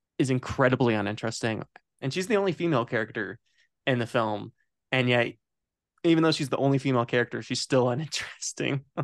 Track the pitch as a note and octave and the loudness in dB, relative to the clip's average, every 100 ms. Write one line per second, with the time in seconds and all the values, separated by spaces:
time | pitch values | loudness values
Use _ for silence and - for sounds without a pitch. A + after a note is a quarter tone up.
0 | _ - C3+ B2+ - - B2 B2+ A#2+ G#2+ | _ -2 0 0 -2 2 2 4 2 2
1 | G2+ G#2 A2 - A2+ G#2+ - - _ _ | 0 -4 -6 -4 -4 -4 -8 -16 _ _
2 | C#3 D3+ F#3 G3+ G3 D#3 E3+ C3+ A#2 A2+ | -6 -4 0 0 0 0 0 0 0 -2
3 | A2 A#2 F#2+ - _ _ _ _ - B2 | -4 -6 -8 -10 _ _ _ _ -2 -2
4 | A2+ B2 A2 G#2 G#2 - _ _ _ C3 | 0 0 0 -2 -8 -16 _ _ _ 0
5 | B2 A#2+ A#2 - _ _ _ _ _ _ | 2 2 0 -4 _ _ _ _ _ _
6 | E3+ E3 D#3+ D3+ C3+ - C#3 C#3 C#3 B2+ | 2 4 4 2 -2 0 2 2 2 0
7 | A#2 B2 A#2 A#2 - B2+ - C3 B2 B2 | 2 0 0 -4 -6 -6 0 2 2 0
8 | D#3 - - - - - C3 C#3 - - | -4 -8 -10 -10 -10 -4 -2 -4 -6 -8